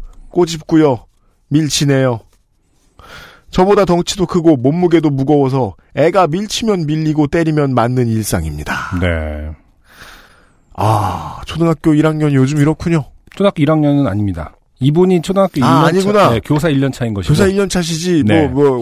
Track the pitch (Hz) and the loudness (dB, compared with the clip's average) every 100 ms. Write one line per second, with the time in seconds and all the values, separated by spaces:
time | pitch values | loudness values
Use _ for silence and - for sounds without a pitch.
0 | - - - 175 170 165 - 160 151 120 | -14 -18 -6 -2 -2 -4 -2 2 2 0
1 | - _ _ _ - 143 151 - 143 135 | -6 _ _ _ -4 -2 0 0 0 2
2 | 131 113 - _ _ _ _ _ _ _ | 0 -2 -10 _ _ _ _ _ _ _
3 | - - - - _ - 190 202 180 175 | -20 -20 -20 -20 _ 0 2 4 2 0
4 | 170 - - 180 160 139 127 170 180 165 | -2 -4 -2 2 2 4 2 0 2 2
5 | 156 135 135 147 135 135 110 - _ - | 2 0 0 2 2 -2 -4 -8 _ -2
6 | 160 190 165 175 208 - 226 196 147 156 | 0 2 0 -2 -6 -4 -2 -2 -2 -2
7 | 156 151 147 170 160 151 143 123 117 127 | -2 0 0 0 0 0 0 0 0 0
8 | 120 110 104 92 80 76 73 - - 90 | 0 -2 -2 -4 -4 -8 -8 -8 -6 -4
9 | 87 82 78 76 76 78 _ _ _ - | -2 -4 -6 -10 -12 -14 _ _ _ -20
10 | - - - _ _ _ _ - 104 104 | -20 -20 -20 _ _ _ _ -4 0 0
11 | 98 - 80 - - 156 165 156 165 151 | -2 -6 -10 -14 -10 -2 -2 0 2 2
12 | 156 156 151 139 131 151 143 156 175 165 | 2 0 0 2 2 2 0 0 -2 -2
13 | - - _ - 196 170 143 156 147 143 | -4 -14 _ -2 -2 0 0 2 2 2
14 | 139 101 104 82 76 - _ - 135 156 | 0 -2 -4 -6 -10 -16 _ -4 0 2
15 | 185 180 156 190 190 151 120 165 147 180 | 2 2 0 -2 -2 0 2 4 4 2
16 | 196 208 160 113 - 147 165 139 135 - | 2 2 2 2 -2 -2 0 0 -2 -4
17 | 113 101 90 151 196 196 196 185 165 160 | -6 -4 0 2 2 0 -2 -2 -4 -4
18 | 175 170 107 160 143 127 143 123 | -2 0 2 2 0 2 2 2